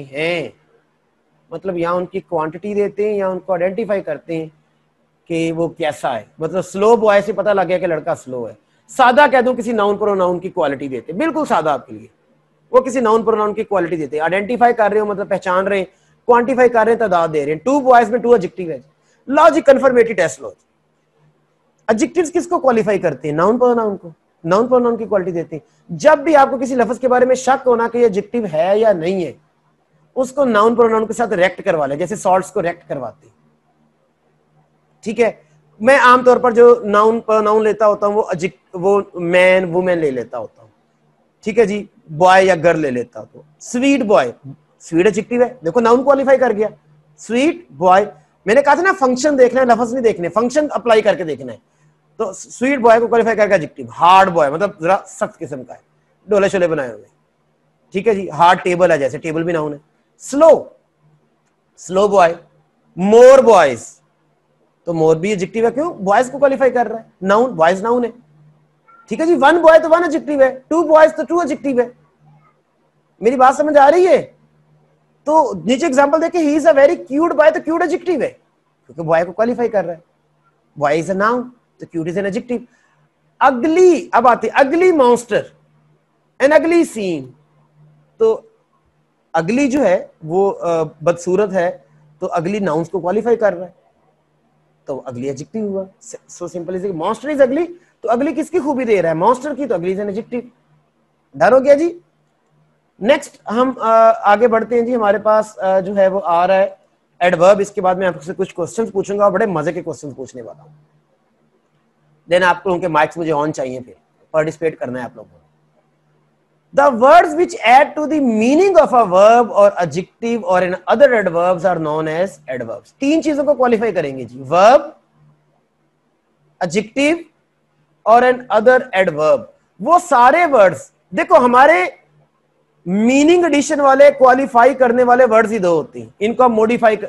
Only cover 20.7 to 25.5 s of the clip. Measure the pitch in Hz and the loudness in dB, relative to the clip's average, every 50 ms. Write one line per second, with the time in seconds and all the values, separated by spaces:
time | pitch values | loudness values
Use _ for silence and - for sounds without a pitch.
20.7 | _ _ _ _ _ _ _ _ _ _ _ _ _ _ _ _ _ _ _ _ | _ _ _ _ _ _ _ _ _ _ _ _ _ _ _ _ _ _ _ _
21.7 | _ _ _ - 233 214 302 339 - 339 349 294 - 349 320 339 359 339 - 262 | _ _ _ -4 -2 -2 -2 -4 -2 -4 -4 -4 -4 -6 -4 -4 -4 -2 0 0
22.7 | 240 220 202 196 202 185 180 170 143 - - 151 147 156 170 202 233 240 247 247 | 0 0 0 -2 -2 -2 -2 -4 -6 -6 -6 -6 -2 0 0 0 0 2 0 0
23.7 | 240 233 226 214 196 180 - 170 156 _ _ _ _ _ - 165 180 208 240 247 | 0 0 -2 -4 -6 -8 -12 -18 -20 _ _ _ _ _ -4 0 0 0 2 2
24.7 | 254 247 247 233 233 202 226 190 214 196 180 185 175 170 160 139 | 0 0 0 0 -2 -4 -4 -4 -4 -4 -4 -4 -6 -8 -10 -10